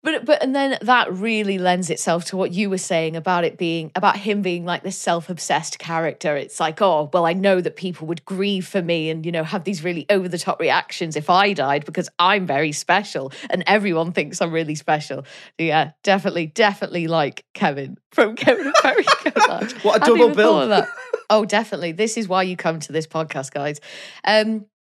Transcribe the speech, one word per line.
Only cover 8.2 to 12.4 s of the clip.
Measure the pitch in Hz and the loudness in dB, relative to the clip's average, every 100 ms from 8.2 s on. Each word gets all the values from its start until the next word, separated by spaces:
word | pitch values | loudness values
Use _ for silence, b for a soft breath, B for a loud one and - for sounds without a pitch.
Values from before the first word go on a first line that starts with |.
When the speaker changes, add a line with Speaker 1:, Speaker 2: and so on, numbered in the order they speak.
Speaker 1:
grieve | - 190 202 196 175 | -8 -4 -2 -2 -4
for | 196 | -4
me | 170 170 156 | -2 -2 -2
and, | 160 160 | -4 0
you | |
know, | 170 | 0
have | 160 202 165 | 0 -4 -4
these | 185 | -4
really | 165 170 131 | -4 -6 2
over-the-top | 196 180 170 190 - | 2 2 -4 -4 0
reactions | 156 135 - - 170 151 | 2 2 0 -6 -4 -4
if | 147 | 4
I | 180 202 | 4 4
died | 170 135 143 147 | 2 0 0 -2
because | 170 170 - | -6 -6 0
I'm | 175 202 | 2 2